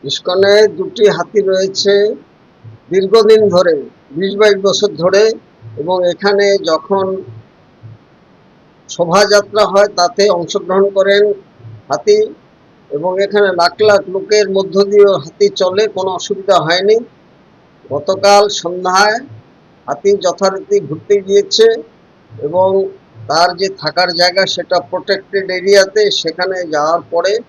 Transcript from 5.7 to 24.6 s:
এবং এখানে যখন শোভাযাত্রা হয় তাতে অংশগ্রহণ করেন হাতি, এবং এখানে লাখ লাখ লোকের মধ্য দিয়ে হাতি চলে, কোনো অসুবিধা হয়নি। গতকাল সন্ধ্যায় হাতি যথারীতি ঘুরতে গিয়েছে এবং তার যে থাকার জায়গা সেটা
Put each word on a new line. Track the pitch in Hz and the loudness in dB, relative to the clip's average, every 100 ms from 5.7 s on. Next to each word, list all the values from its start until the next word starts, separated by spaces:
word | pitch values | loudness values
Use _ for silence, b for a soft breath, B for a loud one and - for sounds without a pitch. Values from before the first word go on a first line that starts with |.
| 113 | -10
এবং | 156 185 180 | -4 -2 -2
এখানে | 175 202 202 202 196 165 | 0 0 2 2 0 -2
যখন | 160 - 196 190 190 - - - _ _ _ - - _ _ _ _ _ _ _ _ - | -4 -2 -4 -2 -6 -12 -20 -20 _ _ _ -20 -20 _ _ _ _ _ _ _ _ -18
শোভাযাত্রা | - 170 185 - 208 202 208 208 | -8 -2 0 2 2 0 -2 0
হয় | 294 - - | 2 0 0
তাতে | 175 - 202 175 | -2 2 0 0
অংশগ্রহণ | 160 196 185 190 196 196 | -2 -6 -2 0 0 2
করেন | 196 202 208 202 - _ - - - | 2 2 2 -2 -10 _ -20 -20 -8
হাতি, | - - 214 214 - _ _ _ _ _ | -4 2 2 0 -6 _ _ _ _ _
এবং | 147 175 185 | -6 -4 -2
এখানে | 196 202 202 175 | 0 2 0 2
লাখ | 170 - 214 | -2 2 2
লাখ | 202 196 | 2 0
লোকের | 190 196 214 196 190 | -8 0 0 2 -2
মধ্য | 190 190 202 | -2 0 2
দিয়ে | 202 202 180 | 4 4 2
হাতি | 143 - 202 196 | -6 -2 0 0
চলে, | 185 185 214 190 | -2 0 -2 -2
কোনো | 185 180 | -6 -6
অসুবিধা | - 190 196 180 | -8 -8 0 0
হয়নি। | 151 175 196 220 240 _ _ _ _ _ _ _ - | 2 0 2 0 -2 _ _ _ _ _ _ _ -10
গতকাল | 143 143 190 202 202 208 - | -6 -4 0 4 4 2 -2
সন্ধ্যায় | 170 180 180 185 208 226 269 - _ _ _ _ - | -8 -6 -2 0 0 -2 -8 -20 _ _ _ _ -10
হাতি | 147 202 202 | -4 -2 0
যথারীতি | 180 170 196 190 190 202 147 | -2 -2 -2 -4 -2 -4 -2
ঘুরতে | 156 - 202 190 | -12 -2 -2 2
গিয়েছে | 202 202 - 226 226 - _ _ _ _ | 0 0 2 2 2 -8 _ _ _ _
এবং | 113 143 175 190 196 190 - _ - - | -10 -4 0 2 0 -2 -8 _ -20 -4
তার | 156 180 175 | 0 0 0
যে | 190 190 | -6 -6
থাকার | 151 160 180 165 | -6 -2 -2 0
জায়গা | 180 180 185 | 0 0 -2
সেটা | - | -4